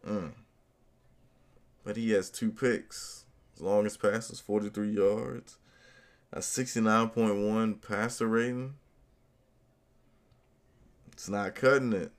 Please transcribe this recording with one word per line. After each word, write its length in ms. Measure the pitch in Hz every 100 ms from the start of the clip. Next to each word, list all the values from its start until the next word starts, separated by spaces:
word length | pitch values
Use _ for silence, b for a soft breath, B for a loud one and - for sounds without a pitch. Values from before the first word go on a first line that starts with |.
| -
Mm. 260 | 104 82 - _ _ _ _ _ _ _ _ _ _ _ _ _ _
But 120 | - 107
he 160 | 113
has 180 | 104 92
two 220 | - 113
picks. 720 | 110 131 113 - - - - - _ _
His 80 | -
longest 380 | 90 104 104 -
pass 300 | 104 107 113
is 100 | -
forty-three 520 | - 104 104 104 104
yards. 680 | 104 98 110 - - - - b b b b b b b
A 100 | -
sixty-nine 680 | - - 127 117 110 110 113
point 280 | 117 110 101
one 380 | 104 110 110
passer 520 | 101 - 101 117 120 113
rating. 480 | 113 120 123 131 143 _ _ _ _ _ _ _ _ _ _ _ _ _ _ _ _ _ _ _ _ - _ -
It's 160 | - -
not 260 | 101 98
cutting 380 | - 131 139 127
it. 200 | 101 82